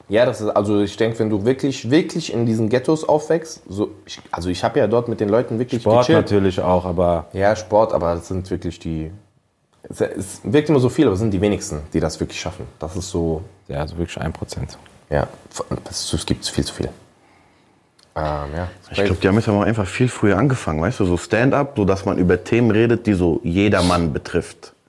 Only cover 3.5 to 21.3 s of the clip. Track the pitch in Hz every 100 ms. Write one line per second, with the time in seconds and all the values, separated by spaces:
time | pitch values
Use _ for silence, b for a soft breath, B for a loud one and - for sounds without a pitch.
3.5 | - - 95 117 - - - - - 87
4.5 | 90 113 151 110 117 120 113 107 110 123
5.5 | 113 120 120 104 113 123 160 - 104 98
6.5 | 90 - 90 92 87 87 85 - 90 98
7.5 | 107 - 104 110 - 85 85 - 92 90
8.5 | 90 90 - 87 80 80 98 _ _ _
9.5 | _ _ _ - - - - - - -
10.5 | 147 151 147 123 120 143 95 113 95 104
11.5 | 98 - 76 76 82 80 - 82 - 85
12.5 | - - - 80 92 90 90 82 80 95
13.5 | _ - 69 73 82 87 - - - -
14.5 | - - - - - - 73 - - -
15.5 | - - - - - - - - - -
16.5 | - 69 - - - _ _ b b b
17.5 | b b _ _ _ _ - 76 76 71
18.5 | 78 90 - - - 98 92 98 101 113
19.5 | 101 101 110 95 - 127 - 107 95 143
20.5 | 127 - 78 85 135 95 87 -